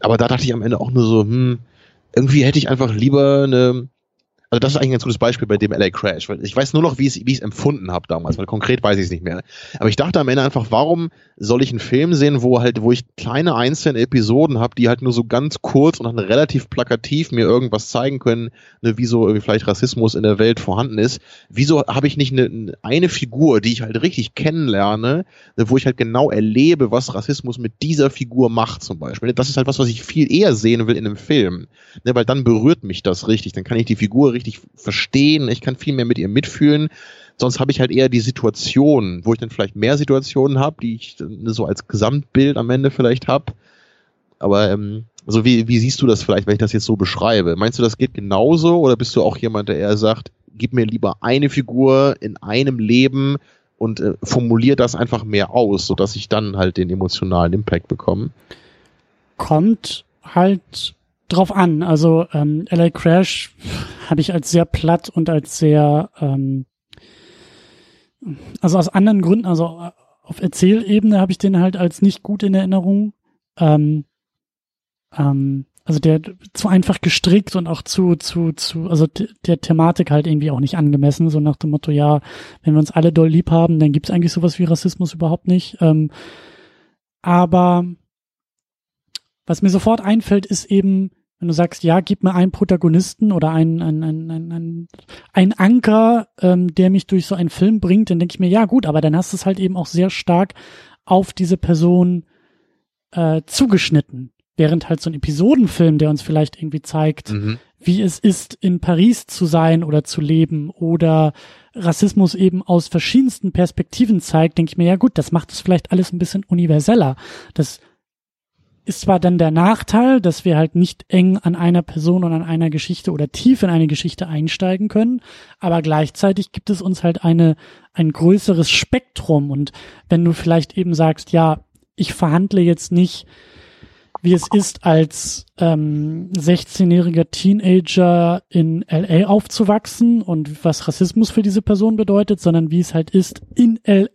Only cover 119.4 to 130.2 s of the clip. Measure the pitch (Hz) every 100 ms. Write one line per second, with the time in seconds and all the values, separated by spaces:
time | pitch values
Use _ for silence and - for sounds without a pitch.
119.4 | 160 160 180 220 - 220 254 262 180 -
120.4 | 185 156 160 170 175 - - 185 185 196
121.4 | 170 175 170 175 160 156 160 180 175 160
122.4 | 165 165 165 151 - 170 - 151 147 -
123.4 | 254 262 190 165 156 151 170 - 175 151
124.4 | 156 - 185 185 208 214 226 254 - -
125.4 | - - 180 170 156 156 151 - 196 190
126.4 | - - - 185 185 185 170 165 170 165
127.4 | 165 156 - - _ - 160 - 165 196
128.4 | - 170 147 - - 254 - - - 151
129.4 | 143 139 147 - - - - 170